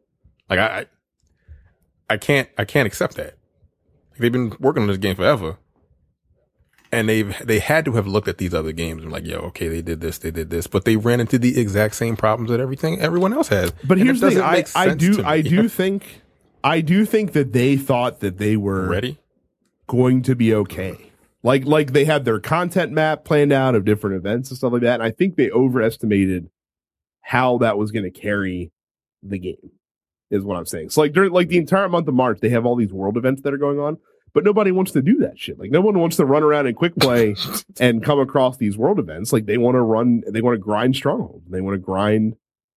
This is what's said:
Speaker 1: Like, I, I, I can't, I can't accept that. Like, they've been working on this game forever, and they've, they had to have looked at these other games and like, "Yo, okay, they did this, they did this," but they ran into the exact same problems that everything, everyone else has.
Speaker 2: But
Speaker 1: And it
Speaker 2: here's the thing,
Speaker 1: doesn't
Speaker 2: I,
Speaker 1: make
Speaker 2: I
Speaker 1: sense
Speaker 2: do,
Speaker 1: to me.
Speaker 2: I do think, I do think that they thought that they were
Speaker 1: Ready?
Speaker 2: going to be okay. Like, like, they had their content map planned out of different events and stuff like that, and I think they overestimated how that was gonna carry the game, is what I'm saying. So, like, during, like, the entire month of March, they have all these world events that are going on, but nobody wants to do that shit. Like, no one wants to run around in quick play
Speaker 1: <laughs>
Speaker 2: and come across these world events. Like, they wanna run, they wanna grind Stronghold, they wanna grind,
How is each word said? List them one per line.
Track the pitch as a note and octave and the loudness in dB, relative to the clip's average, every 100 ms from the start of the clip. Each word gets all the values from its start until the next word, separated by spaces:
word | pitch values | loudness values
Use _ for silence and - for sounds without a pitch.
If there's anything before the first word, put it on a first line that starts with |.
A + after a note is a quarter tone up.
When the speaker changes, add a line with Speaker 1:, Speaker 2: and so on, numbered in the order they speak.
| _ _ _ _ - | _ _ _ _ -4
Speaker 1:
Like, | F#2 | 0
I, | A2 F#2 | 0 -2
I, | - _ _ _ _ _ _ - _ _ _ _ - | -10 _ _ _ _ _ _ -20 _ _ _ _ -6
I | A2 | -6
can't, | - C#3 - - | 0 0 0 -6
I | |
can't | G#2+ D3+ A2+ | -2 0 0
accept | - F3+ - | -2 -6 -6
that. | - - _ _ _ _ _ _ _ | -14 -14 _ _ _ _ _ _ _
Like, | - | -2
they've | A#2+ | 0
been | B2+ A#2 - | 0 -4 0
working | C3 D#3 | 0 2
on | G#2 | 0
this | F#2+ | 0
game | G2 | -2
forever, | F#2 F#2 C#3 E2 - _ _ _ _ _ _ _ _ _ _ _ _ - | 0 2 2 -2 -10 _ _ _ _ _ _ _ _ _ _ _ _ -6
and | A#2 A2 | -2 0
they've, | A2 G#2 F#2+ | 0 0 -6
they | A#2 G#2+ | -2 -2
had | - D#3 D#3+ | 2 0 0
to | |
have | A#2 G2 | -2 0
looked | G2+ G2+ | -2 -2
at | F2 | -6
these | F#2 | -4
other | E2+ D#2+ | -4 -4
games | D#2+ E2 D#2+ | -6 -8 -8
and | D#2+ | -10
like, | D#2 D#2+ | -10 -8
"Yo, | D#2+ | -10
okay, | D#2 - E2+ | -10 -8 -6
they | E2 | -6
did | E2 D#2+ | -6 -6
this, | E2 - | -6 -8
they | - | -8
did | E2 D#2+ | -8 -6
this," | E2+ E2 | -6 -2
but | G2 | -2
they | A#2 A2 | 2 2
ran | A2+ A#2+ | 2 0
into | A#2 B2+ | 2 2
the | B2 B2+ | 2 0
exact | G#2+ G2 G#2+ | 0 0 0
same | - A#2 A2 | -2 -4 0
problems | A2+ A2 A2+ | 0 0 -2
that | A#2 | -2
everything, | C3 C3+ D#3+ F3+ | -4 -4 -4 -2
everyone | D3+ F3 F#3+ | -2 0 0
else | C4 - | 0 0
has. | G2+ F2+ - | 0 -2 -4
Speaker 2:
But | C3+ F#3 | 0 4
Speaker 1:
And | |
it | |
Speaker 2:
here's | B3 C4 | 4 4
the | C#4 | 4
thing, | F#3+ | 4
Speaker 1:
doesn't | E3+ | 2
Speaker 2:
I, | F3 | 0
Speaker 1:
make | - D#3+ | 0 0
Speaker 2:
I | F#3+ | 2
Speaker 1:
sense | D#3+ | 2
Speaker 2:
do, | E3+ | 2
Speaker 1:
to | G#3 | 2
me. | - | 2
Speaker 2:
I | D#3+ | 0
do | D3+ F3 A3 | 2 2 2
think, | - F#3+ G3 - - _ _ _ _ | 0 -2 -2 -6 -20 _ _ _ _
I | C3+ E3 | 0 0
do | D#3 F#3 | 2 2
think | G#3+ A3 G#3 | 4 2 0
that | D#3 C3 | 0 0
they | A#2+ B2+ C#3 | 2 2 2
thought | C3+ B2 B2 - | 0 0 0 -2
that | G2+ F2+ | -6 -2
they | G#2 G#2+ | 0 0
were | G2+ F#2+ F#2 | 0 -2 -2
Speaker 1:
Ready? | F#2 B2 D3+ _ _ _ _ _ _ - | -2 -4 -10 _ _ _ _ _ _ -4
Speaker 2:
going | A#2+ B2+ B2+ | 2 4 2
to | B2+ B2 | 2 0
be | A2+ | 2
okay. | A2 G2 - F#2 E2+ - _ _ _ | 2 0 -6 -10 -10 -20 _ _ _
Like, | A#2 C3+ C3+ | 0 0 2
like, | D#3 D3 | 0 2
they | C#3 C#3 | 2 2
had | D3 | 2
their | B2 G#2+ | 0 -2
content | - D#3+ F3+ F3+ E3 | -2 -2 -2 -2 -2
map | D#3 D#3 D3+ | 0 0 -2
planned | - D3+ C#3+ | 0 2 4
out | C#3 C3 A#2+ | 2 2 2
of | |
different | G2 G#2+ G#2 F#2+ | 2 0 -2 -4
events | F#2+ A#2 C3 | -4 -4 -6
and | B2+ | -6
stuff | B2+ | -2
like | A#2+ | 0
that, | A#2+ | 0
and | A#2+ | 0
I | A2+ | -2
think | - F#3+ E3 | -2 -2 0
they | A#2+ | 0
overestimated | A2+ C3 B2 A2+ - A2+ G2+ F#2+ F2+ E2+ _ _ _ _ _ _ _ | 2 2 2 0 -2 0 2 2 -2 -8 _ _ _ _ _ _ _
how | - B2+ B2+ B2 | -4 0 2 2
that | A#2 G#2 | 2 0
was | G#2+ | -2
gonna | A2 F#2+ | -4 -8
carry | F#2 G#2+ G2+ F#2+ F2+ F2 _ _ _ _ _ | -8 -6 -4 -4 -6 -10 _ _ _ _ _
the | G2+ G2 | -12 -10
game, | F#2 - - _ _ _ _ _ - | -8 -12 -18 _ _ _ _ _ -6
is | G#2 | -4
what | G2+ F2+ | -4 -8
I'm | D#2+ | -8
saying. | F2 D#2+ | -10 -4
So, | - | 2
like, | D3+ | 2
during, | D3+ G3 | 4 2
like, | F3+ F3 | 2 2
the | F3 | 0
entire | D3+ G3 G3 | 2 0 2
month | F3 D#3 | 0 0
of | |
March, | B2+ B2+ G#2 | 2 2 0
they | A#2+ | 0
have | A#2+ A#2+ | 2 2
all | B2 | 0
these | G#2+ | -2
world | F#2+ F#2+ A#2 | -2 -4 -2
events | B2+ C3+ | -2 -2
that | C#3 | -4
are | C#3 | -2
going | C#3+ C#3+ | -2 -2
on, | D3 D#3+ _ _ _ | -4 -6 _ _ _
but | D3+ | 0
nobody | F#3+ G#3 G3+ | 2 2 2
wants | F#3 F#3+ | 2 0
to | D3 | 0
do | C3+ C#4 | 2 2
that | - - | 0 -4
shit. | - - | -14 -12
Like, | G#2 | -2
no | D3 | 2
one | G#3 G3 | 2 2
wants | E3 E3 | 0 0
to | C#3+ | 2
run | C#3+ | 4
around | D3+ D3 C3+ | 4 2 0
in | |
quick | A2 E3+ E3+ | 0 -2 2
play | C#3+ A#2+ A2 G2+ - - | 2 4 2 0 -6 -8
Speaker 1:
<laughs> | - - | -10 0
Speaker 2:
and | B2 A#2 | 2 2
come | G2+ C#3+ | 2 2
across | C3+ C#3+ B2+ B2+ | 2 2 2 0
these | G#2 G2+ | -4 0
world | C3 G3+ | 0 0
events. | F#2+ D#2 A2 | -2 -6 0
Like, | A#2+ G#2 | 0 0
they | A2+ | 0
wanna | A#2+ B2 | 2 2
run, | A#2 A2 B2 A#2 G#2+ | 2 2 2 2 0
they | A2 | -2
wanna | A#2+ A#2 | 0 0
grind | G2 G#2+ B2 C3+ | -2 0 0 0
Stronghold, | C#3 A3+ - - E2+ | -2 -2 -6 -12 -10
they | F#2 | -6
wanna | F#2+ G2 | -4 -4
grind, | F#2 F#2+ G#2 A2 A2 A2+ _ _ _ | -4 -2 2 2 0 -4 _ _ _